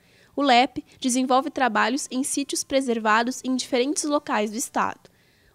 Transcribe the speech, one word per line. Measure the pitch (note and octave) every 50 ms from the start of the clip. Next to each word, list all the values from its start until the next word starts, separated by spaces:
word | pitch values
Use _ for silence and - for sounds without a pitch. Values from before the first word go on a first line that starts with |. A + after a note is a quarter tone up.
| _ _ _ _ _ _ -
O | C4+
lep | C#4+ C#4 A#3+ A#3+ C4 - - D4+ - _ - -
desenvolve | - B3+ A#3 C4 B3+ B3+ B3 C4 C4+ C#4+
trabalhos | - C#4+ C4 A#3+ G#3 G#3 G#3+ A3 B3+ D4 - -
em | A#3 B3+
sítios | C#4 - - D4 C#4 - E4+ - -
preservados | - C#4 C4+ C4+ A#3+ A3+ A#3 G#3+ A3 G#3+ A3+ A#3+ B3+ B3+ - -
em | B3+ C4
diferentes | B3+ - - C#4 A#3+ B3+ C#4+ D#4+ - -
locais | D4 C#4+ D4+ - - B3+ G#3+ G#3+ A3+
do | G#3
estado. | A#3+ - - - A#3+ F#3+ F#3+ - _ _ - _ _ _ _ _ _ _ _